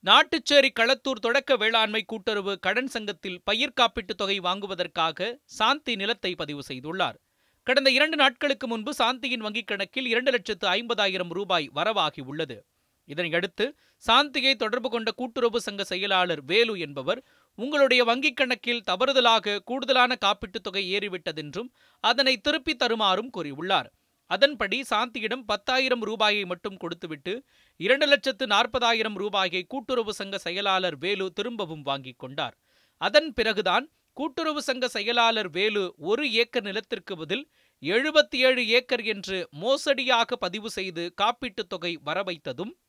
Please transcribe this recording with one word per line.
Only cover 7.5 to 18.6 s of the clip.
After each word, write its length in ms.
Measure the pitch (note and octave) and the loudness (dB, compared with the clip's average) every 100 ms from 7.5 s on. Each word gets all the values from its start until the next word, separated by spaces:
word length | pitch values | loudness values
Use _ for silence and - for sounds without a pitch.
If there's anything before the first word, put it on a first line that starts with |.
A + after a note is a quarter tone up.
| _ | _
கடந்த 280 | - C4 C4+ | 0 4 4
இரண்டு 260 | B3+ D#4 D#4 | 4 2 4
நாட்களுக்கு 500 | C4+ A#3+ D4 C4+ B3 | 4 4 -2 -2 -4
முன்பு 280 | A3+ A3 D4 | -6 -6 0
சாந்தியின் 440 | A#3 B3+ B3 B3 | 0 0 -4 -4
வங்கிக் 240 | G#3+ G#3+ A3+ | -4 -8 -6
கணக்கில் 400 | G3+ G3 B3+ B3+ | -6 -4 -4 -2
இரண்டு 240 | A3+ C4 | 0 2
லட்சத்து 380 | B3 - G3+ G3 | 0 -2 -4 0
ஐம்பதாயிரம் 640 | F#3+ A#3 A#3 G3+ F#3 F3 | 0 -2 0 0 0 -4
ரூபாய் 380 | E3 G3 F3 C#3+ | -4 0 0 0
வரவாகி 460 | C#3 F#3 G#3+ D#3 D3 | -2 -2 0 -2 -4
உள்ளது. 440 | C3 D3+ D#3+ A2 _ _ _ _ _ | -12 -6 -6 -8 _ _ _ _ _
இதனையடுத்து 680 | D3 E3+ E3+ F#3 - A#3+ - _ _ - | -6 -2 -2 -2 -4 -6 -6 _ _ 2
சாந்தியை 480 | A#3+ D4 C4+ C4 | 4 4 0 0
தொடர்பு 360 | C4 A3 A#3+ A#3 | 2 0 -2 -4
கொண்ட 200 | A3+ A3 | -4 -4
கூட்டுறவு 500 | G#3+ B3 B3 A#3+ A3 | -6 -6 0 0 0
சங்க 240 | A3 G3+ | -6 -8
செயலாளர் 600 | F#3+ - G3 F#3+ F3+ D#3 | -6 -4 0 2 2 -2
வேலு 340 | C3 G3 A#3 G3+ | 0 2 2 0
என்பவர், 460 | D3+ C#3 C3 A#3 _ _ _ | -6 -6 -4 -4 _ _ _
"உங்களுடைய 500 | - B3 D4 C4+ B3 | -10 -2 4 6 6
வங்கிக் 320 | A#3+ A#3+ D4 B3 | 4 2 0 0
கணக்கில் 460 | C4 B3 | 0 0